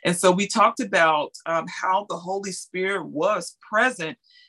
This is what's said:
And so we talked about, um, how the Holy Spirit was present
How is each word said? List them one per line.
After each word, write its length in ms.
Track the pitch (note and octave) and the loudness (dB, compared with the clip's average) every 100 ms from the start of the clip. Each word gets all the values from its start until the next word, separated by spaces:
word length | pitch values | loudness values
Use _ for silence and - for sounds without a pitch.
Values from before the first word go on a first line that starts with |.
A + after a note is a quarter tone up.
And 120 | - F3 | -2 4
so 140 | F#3 | 4
we 160 | F#3 G3+ | 4 2
talked 320 | A3 A3 - | 4 4 2
about, 540 | G3+ F#3 D#3+ D3+ - - E3 | 0 2 4 2 -2 -8 -4
um, 200 | E3 E3 | -4 -4
how 400 | - F#3 F#3+ G3+ | -4 -2 -2 -2
the 80 | E3+ | -8
Holy 360 | F3 G3 G3+ | -6 -6 -6
Spirit 520 | F3+ - F3+ F#3+ G3 D3 | -10 -8 -4 -4 -4 -6
was 500 | C#3+ F#3+ G3 E3+ - - | -2 0 -2 -6 -16 -4
present 480 | G#3+ B3+ - D#3 - _ _ | 0 0 0 -8 -10 _ _